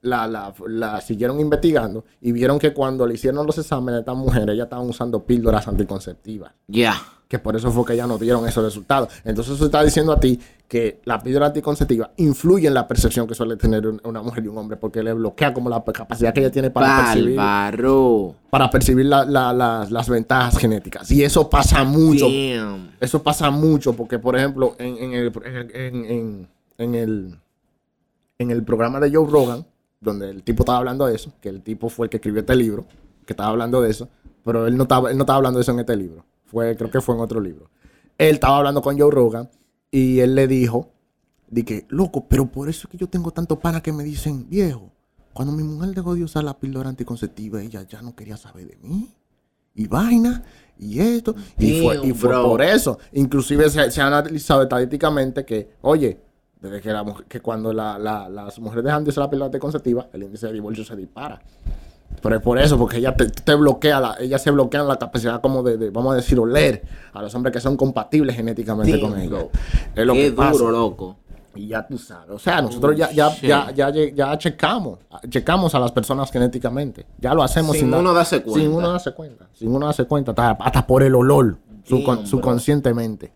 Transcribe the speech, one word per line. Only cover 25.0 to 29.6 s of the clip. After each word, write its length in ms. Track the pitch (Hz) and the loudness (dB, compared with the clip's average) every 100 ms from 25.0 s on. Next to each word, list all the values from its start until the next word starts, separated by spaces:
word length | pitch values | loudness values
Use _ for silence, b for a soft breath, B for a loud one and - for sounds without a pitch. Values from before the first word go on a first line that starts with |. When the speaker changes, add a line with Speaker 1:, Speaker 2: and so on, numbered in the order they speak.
| 127 | -8
Speaker 1:
el, 180 | 123 120 117 110 | -4 -4 -6 -12
en, 260 | 127 120 113 | -12 -12 -10
en, 300 | 127 123 110 | -10 -8 -6
en, 420 | 120 113 101 90 _ _ _ | -6 -6 -10 -16 _ _ _
en 180 | 117 120 | -4 -2
el, 440 | 113 107 92 82 _ _ _ _ _ _ _ _ _ _ | -2 -4 -6 -16 _ _ _ _ _ _ _ _ _ _
en 140 | 123 | -4
el 120 | 120 | -2
programa 360 | 110 113 117 135 | 0 0 0 2
de 140 | 143 147 | 2 4
Joe 120 | 151 | 4
Rogan, 360 | 147 123 120 | 4 2 -2